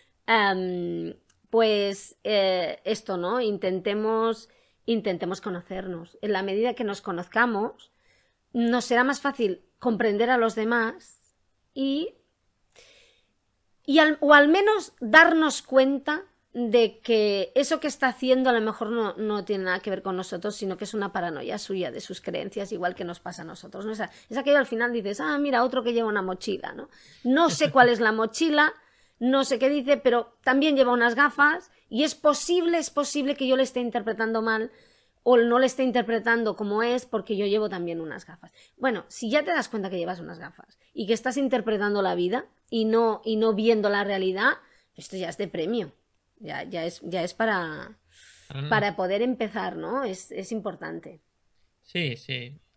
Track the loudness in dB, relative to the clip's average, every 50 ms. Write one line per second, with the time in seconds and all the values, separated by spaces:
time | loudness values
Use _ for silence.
0 | _ _ _ _ _ 2 2 4 4 4 2 0 -2 -2 -4 -4 -4 -4 -4 -6
1 | -6 -8 -12 -14 _ _ _ _ _ _ 2 4 4 4 4 2 0 -2 -4 -6
2 | -10 -18 -18 _ -4 0 2 2 2 2 2 0 0 -2 -6 -6 -4 -4 -4 -4
3 | -4 -6 -4 -4 -2 -2 -2 0 0 -2 -2 -2 -2 -2 -2 -2 -2 -2 -2 -2
4 | 0 0 0 0 0 0 -2 -4 -8 -18 _ _ _ _ _ _ _ -2 -2 -2
5 | 0 -2 -4 -4 -4 -6 -6 -6 -8 -8 -8 -8 -10 -10 -10 -10 -8 -10 -10 -12
6 | -12 -16 -14 -8 -4 -2 -2 -2 -2 -2 -2 0 0 0 -2 -2 -4 -6 -6 -6
7 | -6 -6 -6 -6 -6 -2 0 2 2 2 2 0 -2 -4 -6 -10 -20 _ _ _
8 | _ _ _ _ _ _ _ _ _ _ -2 0 0 2 2 0 0 2 2 2
9 | 4 2 0 -2 -2 -4 -2 0 -2 -2 -2 -4 _ _ _ _ -2 -2 0 2
10 | 2 2 2 2 2 4 4 4 2 2 0 0 -2 0 2 0 0 -2 -4 -8
11 | -14 -20 -20 _ _ _ _ _ _ _ _ _ _ _ -8 -4 -4 -2 -2 -2
12 | -4 -6 -10 _ _ _ _ _ _ _ _ _ _ _ _ -20 -20 -20 _ _
13 | _ _ _ _ _ _ _ _ _ _ _ _ _ _ _ _ _ 2 4 6
14 | 6 6 4 2 6 8 8 8 8 8 6 4 4 2 2 0 -2 -8 -12 -10
15 | -2 4 8 8 8 8 6 4 2 2 0 -4 -4 2 4 4 4 4 2 -2
16 | -2 -2 -4 -4 -6 -10 _ _ _ _ -8 -6 -2 2 4 4 4 2 0 -4
17 | -2 0 2 2 4 2 2 0 -2 0 0 0 2 2 0 -2 -2 -4 -4 -2
18 | -2 -2 -2 0 2 2 4 4 4 4 2 2 2 0 -2 -4 -4 -4 -2 -2
19 | -2 -2 -4 -4 -4 -4 -4 -4 -4 -4 -4 -4 -2 -2 -4 -4 -4 -4 -6 -6
20 | -4 -6 -6 -6 -6 -6 -8 -8 -6 -6 -6 -6 -6 -6 -6 -6 -8 -8 -6 -6
21 | -6 -4 -4 -4 -4 -4 -6 -6 -8 -8 -8 -8 -8 -6 -6 -4 -4 -6 -6 -10
22 | -12 -12 -14 -12 -8 -8 -6 -6 -6 -8 -8 -10 -8 -8 -6 -4 -4 -4 -4 -6
23 | -8 -10 -10 -12 -12 -14 -14 -14 -14 -16 -16 -18 -18 -16 -14 -12 -10 -8 -8 -6
24 | -8 -8 -10 -14 -18 -10 -8 -4 2 4 4 4 4 2 0 -2 -2 0 -2 -2
25 | -4 -4 -6 -6 -4 -4 -2 -2 0 0 2 2 2 2 0 -2 -2 0 0 0
26 | 0 0 0 -2 -2 -4 -6 -6 -6 -6 -6 -6 -6 -10 -12 -12 -14 -16 -18 -20
27 | -20 -20 -16 -6 0 2 4 4 4 4 2 2 0 4 6 8 8 8 6 4
28 | 2 2 2 2 0 -2 -2 0 0 2 4 4 2 2 0 -4 _ _ _ _
29 | _ _ _ -4 0 2 2 2 2 0 0 2 2 2 2 2 2 2 0 2
30 | 2 2 2 2 0 -2 _ _ 0 2 2 4 4 4 4 4 4 4 4 4
31 | 4 4 4 4 2 2 4 4 4 4 2 0 -6 -14 _ _ _ -6 -2 0
32 | 0 0 0 0 2 2 2 2 2 0 0 2 2 2 0 0 -2 -2 -2 -4
33 | -2 -2 -2 -2 -2 -2 -2 -2 0 0 2 2 2 0 -2 -4 -4 -4 -4 -4
34 | -4 -4 -4 -2 -2 -2 -2 -2 0 0 -2 -2 -4 -6 -10 -16 _ _ _ _
35 | _ _ _ _ 2 4 6 6 6 6 4 4 4 2 2 0 -2 0 0 0
36 | 0 0 -2 -2 0 2 2 2 2 0 -2 -4 -4 -2 -2 0 0 0 0 -2
37 | -4 -4 -6 -6 -4 -4 -4 -2 0 0 0 0 0 -2 -4 -6 -6 -6 -6 -6
38 | -8 -10 -10 -12 -14 -18 -20 -20 -20 -20 _ _ -20 _ _ -4 -2 -2 -2 -2
39 | -6 -10 -12 -10 -4 -2 0 0 0 0 -2 -2 -2 -4 -6 -6 -6 -6 -6 -6
40 | -6 -6 -6 -8 -12 -14 -16 -16 -16 -18 -20 -20 -20 _ _ _ _ _ -10 -8
41 | -4 -2 -2 -2 -2 -4 -2 -2 0 0 0 -2 0 0 -2 0 0 0 0 0
42 | 0 0 0 0 0 0 -2 -4 -6 -8 _ _ _ _ -4 -2 0 2 2 4
43 | 2 2 0 -2 -4 -4 -2 0 2 2 2 2 2 2 2 2 2 0 0 0
44 | -2 -2 -2 -2 -2 -2 -2 0 2 0 0 0 -4 _ _ _ _ _ _ -20
45 | -18 -12 -10 -8 -8 -8 -6 -6 -8 -6 -4 -4 -4 -2 -2 -2 -4 -6 -10 _
46 | _ _ _ _ _ _ _ _ -14 -12 -10 -10 -10 -8 -8 -6 -6 -6 -8 -10
47 | -10 -8 -6 -4 -4 -4 -4 -2 -2 0 0 -2 -2 -6 -8 -10 -14 -16 -18 _
48 | _ _ _ -20 -20 -20 -20 -20 _ -14 -10 -8 -4 0 0 2 2 0 0 -2
49 | -2 0 0 0 0 0 -2 -2 -4 -4 -4 -4 -6 -6 -6 -6 -6 -6 -4 -4
50 | -4 -4 -6 -8 -12 -14 -12 -12 -10 -8 -8 -8 -6 -8 -10 -10 -10 -12 -12 -12
51 | -14 -16 -20 -20 _ _ _ _ _ _ _ _ _ _ _ _ _ _ -6 -4
52 | -4 -4 -6 -8 -10 -10 -10 -10 -10 -12 -18 -20 _ _ _